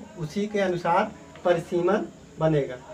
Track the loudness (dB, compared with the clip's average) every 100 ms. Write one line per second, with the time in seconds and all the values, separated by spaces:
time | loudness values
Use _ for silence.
0 | -8 -8 -4 -2 0 2 2 2 2 2
1 | 2 -4 -18 -2 0 0 -2 0 2 2
2 | -2 -12 -16 0 2 2 0 -6 -12